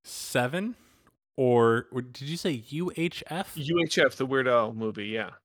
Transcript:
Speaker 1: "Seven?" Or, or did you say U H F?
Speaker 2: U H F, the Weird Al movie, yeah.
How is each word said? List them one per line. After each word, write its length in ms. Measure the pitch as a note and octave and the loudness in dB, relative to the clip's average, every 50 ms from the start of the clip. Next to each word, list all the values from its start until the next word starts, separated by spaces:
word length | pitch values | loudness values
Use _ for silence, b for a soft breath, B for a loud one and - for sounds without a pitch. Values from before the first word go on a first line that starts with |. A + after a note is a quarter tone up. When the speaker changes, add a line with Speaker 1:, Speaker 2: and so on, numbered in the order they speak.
| _ | _
Speaker 1:
"Seven?" 720 | - - - - - - B2+ B2 B2 D3+ F#3 G3+ A#3+ A#3 b b b b b b _ _ _ _ _ _ | -16 -12 -12 -8 -2 -2 0 0 0 -2 -4 -6 -6 -8 b b b b b b _ _ _ _ _ _
Or, 500 | - C3 B2 A#2+ A#2 A#2 A#2 A2+ A#2 - - | 0 2 4 6 6 6 6 6 2 0 -4
or 100 | B2+ B2+ | -6 -8
did 280 | B2 B2+ B2 - C3+ C#3+ | -8 -8 -12 -12 -10 -8
you 80 | E3 | -6
say 260 | E3+ - F#3+ C#3 A#2 A2 A#2+ | -4 -2 -2 -4 -4 -6 -8
U 240 | C#3 D#3+ F3+ F3+ - | -6 -6 -4 -4 -4
H 280 | D#3+ E3 E3+ - - - - | -2 -4 -4 -4 -8 -10 -8
F? 240 | D#3 F3+ G3 - - | -6 -6 -6 -8 -10
Speaker 2:
U 240 | E3 C3+ D3 E3+ F3 | -8 -4 0 0 0
H 160 | E3 D#3 - - | 0 2 4 4
F, 160 | C#3 B2+ - | 4 4 2
the 120 | - C3 | 0 -2
Weird 200 | B2+ C3+ C3+ B2+ | 0 0 2 4
Al 260 | B2+ A#2+ A#2+ A2 A2 | 4 4 4 4 2
movie, 340 | A2 A2 A2+ A2 G#2 G#2+ G2+ | -2 -4 -4 -4 -4 -6 -6
yeah. 240 | G#2 A2 A2 G#2 F#2 - - | -6 -4 -6 -6 -8 -10 -18